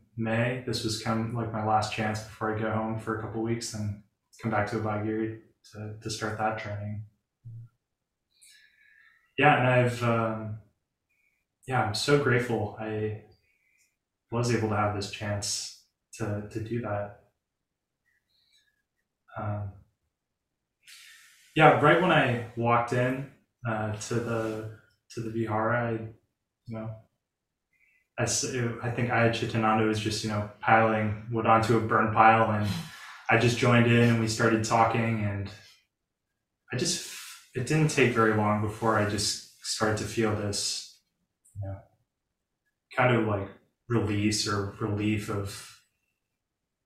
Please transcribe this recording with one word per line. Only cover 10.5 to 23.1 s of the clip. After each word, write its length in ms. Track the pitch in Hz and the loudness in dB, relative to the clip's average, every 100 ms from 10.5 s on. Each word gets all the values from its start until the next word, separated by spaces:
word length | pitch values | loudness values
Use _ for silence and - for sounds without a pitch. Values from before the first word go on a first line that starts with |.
| 110 - _ _ _ _ _ _ _ _ _ - | -10 -14 _ _ _ _ _ _ _ _ _ -4
yeah, 160 | 123 | -2
I'm 100 | 104 | 0
so 240 | 107 143 147 | 0 2 4
grateful 520 | 127 120 120 110 104 - | 4 2 2 -2 -4 -6
I 420 | 110 107 107 107 - _ _ _ _ _ _ _ _ _ _ | -6 -4 -4 -6 -14 _ _ _ _ _ _ _ _ _ _
was 220 | 117 120 | -2 0
able 160 | 110 110 | 0 0
to 60 | 104 | 0
have 200 | 104 98 | 0 -2
this 160 | - | -8
chance 680 | - 104 101 - - - - _ _ _ - | -8 -6 -6 -6 -8 -10 -16 _ _ _ -8
to, 340 | 107 104 104 | -6 -6 -8
to 80 | 110 | -10
do 220 | 110 120 | -6 -6
that. 380 | 107 104 101 - _ _ _ _ _ _ _ _ _ _ _ _ _ _ _ _ _ _ _ _ _ 117 | -4 -6 -6 -12 _ _ _ _ _ _ _ _ _ _ _ _ _ _ _ _ _ _ _ _ _ -8
Um, 340 | 107 104 98 95 - _ _ _ _ _ _ _ _ _ - - - - - _ _ 156 | -6 -6 -8 -12 -20 _ _ _ _ _ _ _ _ _ -20 -20 -20 -20 -20 _ _ 6
yeah, 240 | 156 120 | 8 8
right 220 | 147 170 | 6 6
when 100 | 175 | 6
I 360 | 147 123 120 110 117 | 4 4 0 -4 -2
walked 380 | 117 117 117 | 2 2 2
in, 360 | 123 127 | 0 0